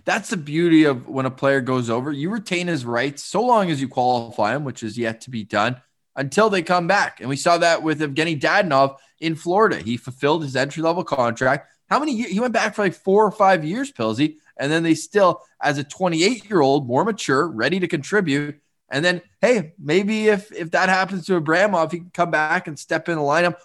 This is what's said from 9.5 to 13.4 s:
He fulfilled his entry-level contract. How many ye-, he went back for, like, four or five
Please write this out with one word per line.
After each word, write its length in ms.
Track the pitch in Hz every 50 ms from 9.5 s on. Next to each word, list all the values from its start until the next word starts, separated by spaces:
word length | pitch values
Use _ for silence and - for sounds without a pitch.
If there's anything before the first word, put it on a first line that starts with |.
| 175 196 226 202 147 80
He 180 | 78 104 120
fulfilled 460 | 120 - - 127 - - 143 156 170 160
his 140 | 139 127
entry-level 480 | 131 131 143 143 165 156 160 170 180 170
contract. 640 | - - 135 120 117 113 - 131 131 139 147 - _ _ _ _ -
How 120 | 190 240
many 140 | 294 320 269
ye-, 180 | 214 247 196 170
he 80 | 196
went 120 | 240 254 220
back 220 | 220 196 214 202
for, 80 | - 208
like, 120 | 190 -
four 300 | - _ - 190 208 214
or 60 | 202
five 340 | - -